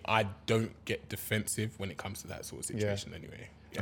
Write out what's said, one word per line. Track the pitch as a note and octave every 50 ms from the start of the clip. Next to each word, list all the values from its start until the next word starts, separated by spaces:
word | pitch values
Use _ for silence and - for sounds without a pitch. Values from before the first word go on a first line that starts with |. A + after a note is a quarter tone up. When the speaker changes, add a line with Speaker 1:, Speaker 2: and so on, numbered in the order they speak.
| -
Speaker 1:
I | - A2 A2 G#2+ G2 G2 - -
don't | - A2+ A2+ A2+ - - - -
get | - G#2+ - - -
defensive | G#2+ - - - A2 G#2+ G#2 - - - G#2+ A2 - -
when | G2 F#2+
it | F2 -
comes | - F#2+ F#2+ -
to | - -
that | - - -
sort | - - C2 -
of | -
Speaker 2:
Yeah. | - G#2
Speaker 1:
situation | G#2 G#2 G2+ G2 - - -
anyway. | - - - - - - - - - - -
Speaker 3:
I | - -